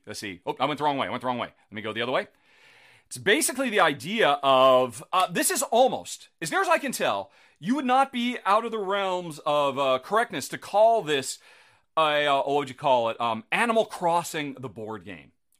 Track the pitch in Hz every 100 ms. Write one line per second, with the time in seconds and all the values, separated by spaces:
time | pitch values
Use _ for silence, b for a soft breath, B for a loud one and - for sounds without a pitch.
0 | - 107 104 87 - - 139 139 147 135
1 | 95 120 127 123 90 _ _ 107 107 107
2 | 120 151 208 _ b b b b b b
3 | b 127 120 277 330 254 269 202 165 139
4 | 143 226 160 143 139 131 131 127 127 127
5 | 156 180 180 180 311 359 269 226 254 127
6 | 90 - - - 160 359 349 320 269 -
7 | 156 101 - b b b 170 277 254 262
8 | 269 247 240 240 185 214 233 220 190 202
9 | 190 180 170 151 - 147 143 131 135 131
10 | - 214 240 156 - 160 - 202 226 226
11 | 151 139 - - b b b b b -
12 | 156 147 147 139 139 143 131 123 143 123
13 | 113 113 117 110 - 180 220 113 - -
14 | 170 170 - 160 147 127 127 95 107 107
15 | 90 82 71 _ _ _